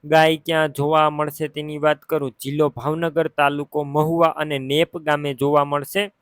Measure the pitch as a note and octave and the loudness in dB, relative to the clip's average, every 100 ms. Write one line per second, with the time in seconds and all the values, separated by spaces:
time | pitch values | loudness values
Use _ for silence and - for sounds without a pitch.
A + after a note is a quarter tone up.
0 | D3 D#3 D#3+ D#3+ D#3 D#3+ D#3 C#3+ D3 D#3 | 4 4 4 2 -2 0 0 0 2 4
1 | D3+ D3+ D3+ D3 D3+ D3+ D3+ D3+ D3+ D3 | 2 0 -6 -4 -8 -8 -10 -2 0 0
2 | - D#3 C3+ - C3+ D3 D3 A#2+ C#3 D#3+ | -2 -4 -4 -8 -8 0 0 0 -6 -4
3 | E3+ D3+ D#3 - C#3+ C#3+ C#3+ D3 C#3+ D3 | -2 -2 -2 0 0 0 -6 -6 -2 0
4 | D#3 E3 E3 D3+ D3+ C#3+ C3 D3 E3+ F3 | 0 2 2 2 -4 -4 -2 0 0 -2
5 | D3+ D3 D3 B2+ C#3+ D3 C#3+ C#3+ C#3 G3 | -2 -2 -2 -2 2 2 2 -2 -4 -6
6 | G3+ _ | -6 _